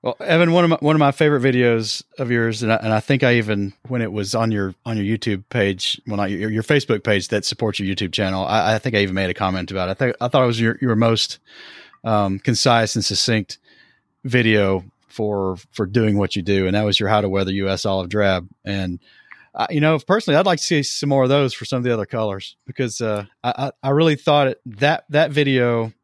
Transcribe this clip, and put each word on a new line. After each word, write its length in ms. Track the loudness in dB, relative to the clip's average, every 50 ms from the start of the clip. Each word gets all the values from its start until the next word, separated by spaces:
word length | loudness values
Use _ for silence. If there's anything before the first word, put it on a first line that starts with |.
| -6
Well, 120 | -6 -8 _
Evan, 320 | -2 0 2 2 4 4
one 120 | 4 4 4
of 60 | 2
my, 80 | 2 2
one 160 | 2 2 2
of 40 | 4
my 120 | 4 2
favorite 300 | 2 2 2 2 2 2
videos 600 | 2 2 2 4 2 2 2 0 -2 -4 -8 -8 -10 _ _ -8
of 100 | -4 -2
yours, 320 | 0 0 0 0 -2 -2
and 100 | 0 0
I, 40 | 0
and 180 | 0 2 0 0
I 60 | 0
think 240 | 2 0 0 2 4
I 140 | 4 4
even, 360 | 4 2 0 -2 -2 -2 -6 -8 _ _
when 160 | -8 -4 -4 -4
it 80 | -4
was 240 | -4 -6 -6 -2 -2
on 160 | 0 0 0
your, 240 | 0 0 -2 -4 -6 _ _
on 100 | -6 -4
your 220 | -2 -2 -2 -2
YouTube 260 | -2 -2 -4 -4 -4 -6 _
page, 500 | -2 0 0 0 0 -2 -4 -6 -6 -6 _
well, 120 | -6 -4
not 120 | -4 -2 -4
your, 220 | -4 -4 -4 -4
your 100 | -2 -4
Facebook 420 | 0 2 0 0 2 0 -2 -2 2
page 260 | 0 0 0 0 -2
that 160 | -4 -2 -2
supports 340 | -4 -6 -4 -4 -4 -4 -4
your 140 | -4 -4 -4
YouTube 200 | -4 -4 -6 -4
channel, 320 | -2 -2 -2 -2 -4 -2
I, 300 | 0 0 0 2 2 0
I 20 |
think 180 | 0 -2 -2 0
I 40 | 0
even 160 | 0 0 0
made 160 | -2 -2 -2
a 20 | -2
comment 380 | -2 -2 -2 -2 -2 -6 -6
about 180 | -4 -4 -4 -4
it. 20 |
I 20 | -2
think, 200 | -2 -2 -2 -2 -2
I 60 | -4
thought 160 | 0 2 2 2
it 40 |
was 140 | 2 2 0
your, 160 | 0 0 0 0
your 140 | -2 0 2
most, 440 | 2 2 2 2 0 -2 -6 -8 -16 _ _ -20 -20 -20 -20 -20 -20 -20 -20 _ _ -4
um, 340 | 0 0 2 2 0 -2
concise 580 | -2 _ -2 -2 2 2 2 4 4 2 0 -2
and 80 | -4 -4
succinct 540 | -2 -2 -2 0 0 0 0 -2 _ -12 _ _ _ _ _ _ _ _ _ _ _ _ _ _
video 600 | 0 2 4 4 6 6 4 4 4 2 -2 -4 -10 _ _ _
for, 500 | _ -8 -6 -4 -2 -2 -2 -2 -4 -4 -6 -12 _
for 160 | _ -6 -6
doing 280 | 0 0 2 2 2 2
what 200 | 2 0 0 -2
you 80 | -4 -2
do, 240 | 0 0 2 2
and 80 | 2 0
that 100 | 0 0
was 140 | 0 0 0
your 100 | 2 2
How 120 | 2 2
to 60 | 2
Weather 240 | 0 0 0 0 0
U 160 | -2 -2 -2
S 160 | -2 -2 -2 -2
Olive 240 | -2 -2 -2 -4
Drab. 400 | -2 0 0 2 2 2 0 -2 -8 -20 _ _
And, 360 | -6 -4 -4 -4 -4 -6 -8 _ _ _ _ _ _ -20 _ -20 _ _
uh, 100 | -6 -6 -2
you 100 | 0 0
know, 160 | 2 2 2
personally, 400 | 0 0 0 0 0 2 2 2
I'd 80 | 2 4
like 140 | 2 0 0
to 40 | 0
see 200 | 0 0 0 0
some 260 | -2 -6 -4 -2 0
more 140 | 2 2 4
of 60 | 4
those 260 | 4 2 2 0 -2
for 100 | -6 -8
some 120 | -6 -6
of 60 | -4 0
the 100 | 0 -2
other 120 | -2 -2
colors 500 | -6 -4 -4 -4 -4 -4 -6 -10 -16 -20 _ _
because, 340 | -18 -6 -6 -6 -6 -4 -4
uh, 240 | -4 -4 -4 -4 -6 -10 _ _ -6
I, 280 | -6 -4 -4 -6 -8 -8 _
I, 60 | -2
I 20 | 0
really 260 | 2 4 4 4 2
thought 320 | 2 2 2 4 4 4
it, 140 | 2 -2 _ _
that, 380 | -18 -6 -2 0 0 0 0 _ _
that 220 | 0 2 2 2
video 600 | 2 0 2 2 2 2 2 2 2 0 -2 -4 -8 _